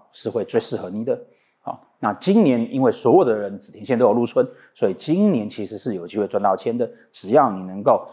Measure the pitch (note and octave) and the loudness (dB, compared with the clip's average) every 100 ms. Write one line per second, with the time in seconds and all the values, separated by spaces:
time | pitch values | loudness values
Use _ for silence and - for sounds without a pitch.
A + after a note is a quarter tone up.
0 | _ - - A#2 G2 A2+ - A2+ F#2+ G#2+ | _ -12 -6 -6 -2 -4 -2 -6 -8 -8
1 | A#2+ - - _ _ _ - - _ _ | -6 -6 -8 _ _ _ -14 -14 _ _
2 | - - F#3 A3 D#3+ A#2+ A#2 C3+ B2+ - | -4 -2 2 4 4 2 0 0 0 2
3 | A#2 E3+ C3+ G#2+ G2+ G2+ - - G#2+ A#2+ | 4 6 4 0 -4 -10 -18 -12 -4 2
4 | B2 A#2 A#2 C3 B2 - _ - G#2 - | 4 4 2 0 0 -4 _ -2 -2 -2
5 | - F3 G#3 C3+ G#2 - G2 G#2 B2+ F#2 | -2 2 2 2 -2 -8 -10 -8 -8 -8
6 | E2+ G#2 G2 G2+ G2+ F#2+ A#2+ A#2+ A#2 - | -6 -4 -2 0 0 0 -2 -4 -4 -8
7 | _ - F#2+ C#3+ B2+ F#2+ F#2 G2 A#2+ A2 | _ -14 0 2 4 0 -8 -4 0 0
8 | - | -2